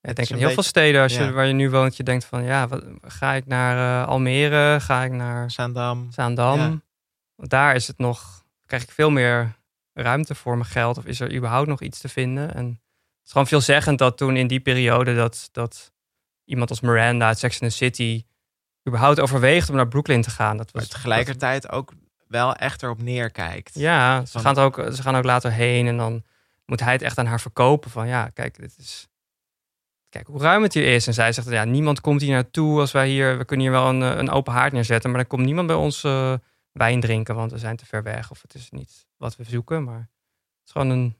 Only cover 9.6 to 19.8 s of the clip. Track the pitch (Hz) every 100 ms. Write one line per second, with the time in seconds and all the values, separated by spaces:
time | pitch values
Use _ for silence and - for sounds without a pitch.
9.6 | _ _ _ - 120 135 156 147 - 120
10.6 | 117 - 117 120 - 123 123 131 120 120
11.6 | 147 139 - - - - 127 131 151 -
12.6 | 123 117 _ _ _ _ _ - 135 151
13.6 | 131 143 147 139 127 123 135 131 127 131
14.6 | 127 127 123 120 123 120 117 - - -
15.6 | 117 - - _ _ _ _ _ _ 135
16.6 | 120 117 123 117 117 120 113 113 127 -
17.6 | 123 - 127 - 117 113 - _ _ _
18.6 | _ _ - 120 135 147 139 135 127 170
19.6 | 160 139